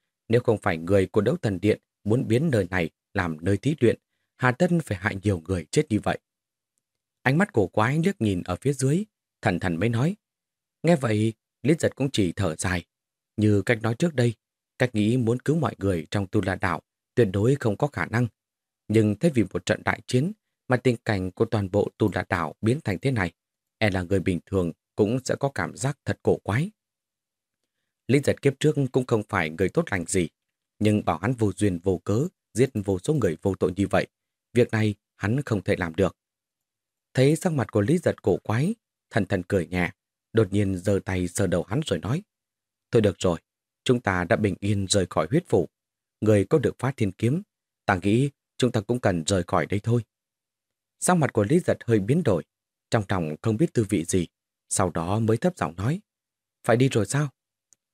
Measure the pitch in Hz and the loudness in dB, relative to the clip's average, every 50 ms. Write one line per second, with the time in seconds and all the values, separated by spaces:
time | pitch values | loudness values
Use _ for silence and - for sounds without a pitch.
0 | _ _ _ _ _ - - 123 - - 110 98 - 101 87 82 82 87 101 98 | _ _ _ _ _ 0 0 2 2 2 0 0 0 -2 -4 -2 0 2 2 2
1 | 95 90 - 110 101 120 165 175 - 110 98 87 95 107 104 - _ _ _ _ | 2 2 0 0 0 0 0 -2 -2 -4 -2 0 2 0 0 0 _ _ _ _
2 | - 101 113 131 127 107 110 127 165 170 127 107 92 87 92 90 82 78 - _ | -2 0 0 0 2 0 0 0 2 2 0 0 0 0 -2 -2 -2 -4 -6 _
3 | _ _ - 98 90 85 80 78 82 95 101 98 - 135 - - 120 110 - - | _ _ -4 -4 -2 -2 -4 -4 -2 0 0 0 0 -2 0 2 2 2 2 0
4 | _ _ _ _ _ _ _ - 131 123 123 - 175 175 175 165 - - 104 92 | _ _ _ _ _ _ _ 0 0 0 2 2 2 2 2 0 -2 -4 -6 -4
5 | - 107 95 98 - 104 95 85 80 - 95 87 80 - - 147 151 - 107 101 | -4 -4 -4 -2 -2 0 -2 -2 -2 -4 -4 -4 -4 -2 0 0 0 2 0 0
6 | - 90 82 - _ _ _ _ _ _ _ _ _ _ _ _ _ _ _ _ | 0 -2 -4 -4 _ _ _ _ _ _ _ _ _ _ _ _ _ _ _ _
7 | _ _ _ _ - 123 139 165 202 - - 117 95 87 - 107 107 123 143 160 | _ _ _ _ -2 0 2 2 0 0 2 0 0 0 0 0 0 0 0 0
8 | 165 196 196 - 113 104 95 90 87 - 90 - - 135 147 - 127 135 156 185 | 0 -2 0 0 0 0 0 0 -2 -4 -4 -2 -2 -2 -2 0 0 0 0 0
9 | 214 - _ _ _ _ _ _ - 104 90 - - 90 85 82 101 120 117 113 | -2 -6 _ _ _ _ _ _ 0 0 0 0 0 -2 -2 0 -2 0 0 0
10 | 135 170 208 - _ _ _ _ _ _ _ _ _ _ _ _ - 160 175 131 | -2 -2 -4 -6 _ _ _ _ _ _ _ _ _ _ _ _ 0 2 2 2
11 | 131 113 107 104 110 113 110 _ _ _ _ _ - 127 165 156 - 104 - - | 2 0 0 0 0 0 -2 _ _ _ _ _ 0 0 0 2 0 -2 -2 -2
12 | 135 139 - 117 98 85 80 - 98 82 78 - - 92 90 87 - _ _ _ | -4 -2 0 0 0 0 0 -2 -4 -4 -4 -4 -4 -4 -4 -4 -6 _ _ _
13 | _ _ _ _ _ _ _ - 104 107 104 101 95 - 120 107 110 113 117 - | _ _ _ _ _ _ _ 0 2 4 4 2 2 0 0 0 -2 -4 -2 -2
14 | 170 175 151 123 120 120 110 - _ _ _ _ _ _ _ - 127 123 - 104 | -2 -2 0 0 0 -2 -2 -6 _ _ _ _ _ _ _ -4 -2 -2 0 0
15 | 104 107 120 131 117 107 117 127 - - 151 170 - - - - 95 98 90 82 | 2 2 2 2 0 0 -2 0 0 -2 0 0 0 -2 -2 -2 -2 -2 0 -2
16 | 78 - - 104 98 - - 107 92 95 92 - - 92 82 78 - _ _ _ | -4 -4 -4 -4 -4 -2 -2 0 0 0 -2 -2 -2 -2 -2 -4 -8 _ _ _
17 | _ _ _ - 120 98 92 101 104 123 143 - - 113 98 - 143 143 - 95 | _ _ _ 2 2 2 2 2 2 2 2 2 0 -2 -2 -2 -4 -4 -4 -4
18 | 80 71 104 117 123 110 - _ _ _ _ _ _ _ _ _ _ - 107 113 | -6 -2 -2 -2 -2 -2 -4 _ _ _ _ _ _ _ _ _ _ 2 4 4
19 | 107 107 104 - - 170 139 117 98 92 - 90 - - - - - 95 95 - | 4 4 2 2 0 2 2 2 0 0 -2 -4 -2 -2 -4 -2 -2 -4 -4 -4
20 | - - - 127 143 190 220 _ _ _ _ _ _ - 127 120 - 127 117 - | -4 -2 -2 0 0 -2 -6 _ _ _ _ _ _ -2 -2 0 2 0 0 0
21 | - - 107 95 92 92 - - 113 - - 107 101 90 95 104 - - - - | -2 -2 -2 -2 -2 -4 -2 -2 -2 0 0 -2 -2 0 0 0 0 0 -2 -2
22 | 110 101 85 92 90 - 98 87 82 73 - _ 101 110 127 160 - - 92 82 | -2 0 0 -2 -4 -4 -4 -4 -4 -6 -6 _ -2 -2 -2 -2 -2 -4 -4 -2
23 | - 135 131 104 90 82 - _ _ _ _ _ _ _ _ - 110 104 95 95 | -2 -2 -2 -2 -2 -4 -6 _ _ _ _ _ _ _ _ -2 -2 0 0 -2
24 | 90 85 98 95 78 95 87 78 - - 98 95 87 85 - _ _ _ _ - | -2 0 -2 0 0 0 -2 -2 -4 -4 -2 -2 -2 -2 -4 _ _ _ _ 0
25 | 107 98 123 131 - - - - - 135 - - 85 76 71 98 113 139 147 _ | 0 2 0 -2 -4 -4 -4 -4 -4 -4 -4 -4 -6 -6 -6 -6 -6 -6 -6 _
26 | - - 98 - - - 82 - - - 98 127 165 214 - _ _ _ _ _ | -6 -8 -6 -2 0 0 0 0 0 -2 -2 -2 -2 -4 -8 _ _ _ _ _
27 | _ _ _ _ _ _ _ _ _ _ _ _ _ _ _ _ _ _ _ _ | _ _ _ _ _ _ _ _ _ _ _ _ _ _ _ _ _ _ _ _
28 | _ - 123 147 143 - - - - 135 131 - - 151 151 147 139 123 - 135 | _ 0 0 2 2 0 0 0 0 0 0 2 0 0 2 0 0 0 0 -2
29 | 127 - 120 110 104 - 107 95 82 78 80 82 95 90 - - 85 - 101 90 | 0 0 0 -2 -2 -2 -2 -2 -2 -2 -2 -2 -2 0 0 -2 -2 -2 -4 -6
30 | 82 - - 92 85 76 _ _ _ _ _ _ _ _ _ - 104 107 107 104 | -4 -2 0 0 0 -2 _ _ _ _ _ _ _ _ _ -2 2 2 2 2
31 | - 92 87 78 87 117 135 113 110 98 90 - 104 101 90 85 - 98 92 85 | 2 0 -2 0 -2 -2 -2 0 -2 -2 0 0 0 0 0 -2 -2 -2 -2 -2
32 | - - 101 117 151 185 - _ _ _ - 107 135 135 - 110 92 101 95 87 | -2 -2 -2 -2 -2 -4 -6 _ _ _ -2 0 0 0 -2 -2 -2 -2 -2 -2
33 | - - 160 143 110 87 80 - - 101 92 - - 90 90 - 98 87 - 92 | -2 -2 0 0 0 0 0 -2 -2 -2 -2 0 -2 -2 0 0 -2 0 0 0
34 | - - _ _ _ _ _ _ _ _ - 120 117 - - 110 110 107 101 - | 0 -2 _ _ _ _ _ _ _ _ 0 2 2 2 2 0 0 0 -2 -4
35 | _ _ _ - - 101 117 143 147 - 113 95 - 104 95 - 92 82 80 - | _ _ _ -6 -4 -4 -2 -2 -2 -2 -4 -2 -2 -2 -2 -2 -2 -4 0 0
36 | 95 85 - _ _ _ _ _ _ _ _ _ _ _ _ _ _ _ _ _ | 0 0 -2 _ _ _ _ _ _ _ _ _ _ _ _ _ _ _ _ _
37 | _ _ - 127 131 139 160 156 - 180 156 135 107 - - 107 101 110 160 185 | _ _ 0 2 4 4 2 2 0 -2 -2 -2 -2 0 0 0 2 2 2 2
38 | - 110 98 - - 110 87 - - - 107 117 147 196 233 - _ _ _ _ | 0 0 -2 0 0 0 0 0 0 -2 -2 0 0 -2 -4 -6 _ _ _ _
39 | _ _ - 113 98 - 101 92 87 - 101 95 82 80 87 90 87 82 - _ | _ _ -2 -2 -2 0 -2 -4 -2 0 -2 -2 -2 -2 -2 -2 -2 -2 -4 _
40 | _ _ _ _ _ _ - 113 107 92 98 104 101 98 95 90 90 104 101 95 | _ _ _ _ _ _ 0 0 2 2 0 0 0 0 -2 -2 -2 0 0 0
41 | - - 92 92 90 87 - - 101 90 92 87 80 - - 151 151 - 95 80 | -2 -2 -4 -2 -2 -2 -2 -2 -2 0 0 -2 -2 -2 -4 -4 -2 -2 -4 -4
42 | - 98 131 180 - _ _ _ _ _ _ _ _ _ _ _ _ _ - 117 | -2 -4 -4 -4 -6 _ _ _ _ _ _ _ _ _ _ _ _ _ 2 2
43 | 104 101 90 - - 92 85 78 _ _ _ _ _ _ _ _ - - 127 123 | 2 2 0 0 0 -2 -2 -2 _ _ _ _ _ _ _ _ 0 0 0 0
44 | - 101 92 90 87 85 117 107 107 101 90 - 101 101 104 98 98 92 - 101 | 0 0 0 0 0 0 0 2 2 0 -2 -2 -2 -2 -2 -2 -2 0 0 0
45 | 90 - - 87 78 78 120 175 - - - 95 78 - _ _ _ _ _ _ | 0 0 0 -2 0 0 0 -2 0 0 0 0 0 -2 _ _ _ _ _ _
46 | _ _ _ - 107 104 107 101 95 - 156 156 - 90 - - - 131 - - | _ _ _ -2 2 4 4 4 4 2 2 2 2 0 -4 -4 -6 -6 -4 -2
47 | 110 95 - - 113 117 143 185 208 _ _ _ _ _ _ _ _ - - - | -4 -4 -2 -2 -2 -2 0 -2 -6 _ _ _ _ _ _ _ _ 0 0 2
48 | - 98 104 123 139 143 - _ _ _ _ - - 120 - 110 95 - 120 123 | 2 2 2 2 0 -2 -4 _ _ _ _ -2 -2 0 0 -2 -2 -2 -2 0
49 | - 107 90 85 78 - 101 92 85 - 98 87 76 - 95 101 - 113 117 120 | 0 0 0 0 -2 0 -2 -2 0 0 -2 -2 0 -2 -4 -4 -2 0 0 0
50 | 110 _ _ _ _ _ _ _ _ _ _ _ _ _ _ _ _ _ _ - | -2 _ _ _ _ _ _ _ _ _ _ _ _ _ _ _ _ _ _ -4
51 | - - 180 170 139 120 - 113 101 101 151 180 - - 101 - - - 117 107 | -2 0 2 2 0 0 2 0 2 2 2 2 2 0 -2 -2 0 0 0 2
52 | 95 104 143 180 160 117 95 78 - _ _ _ _ _ _ _ _ - - 113 | 2 2 0 0 2 0 0 0 -2 _ _ _ _ _ _ _ _ -2 -2 -2
53 | 95 - 101 92 82 76 78 - - 113 107 107 165 - - 120 107 92 104 90 | 0 -2 -2 -2 -2 -4 -6 -4 -2 -2 0 0 0 0 0 0 0 0 0 -2
54 | 80 - - 92 85 - _ _ _ _ _ _ _ - - - 98 87 76 85 | 0 0 -2 -2 -2 -4 _ _ _ _ _ _ _ -4 -2 0 0 0 -2 -4
55 | 82 87 101 113 117 107 110 117 - 180 - - 90 73 82 92 98 123 160 208 | -4 -2 -2 0 0 0 0 0 0 -2 -2 -2 -6 -6 -6 -4 -4 -4 -4 -4
56 | - _ _ _ _ _ _ _ _ _ _ _ - - 117 120 139 131 - 117 | -8 _ _ _ _ _ _ _ _ _ _ _ -2 0 2 2 2 2 2 0
57 | 101 - - 143 151 135 - _ _ _ _ _ _ _ _ _ _ _ | -2 -2 -2 -4 -4 -6 -8 _ _ _ _ _ _ _ _ _ _ _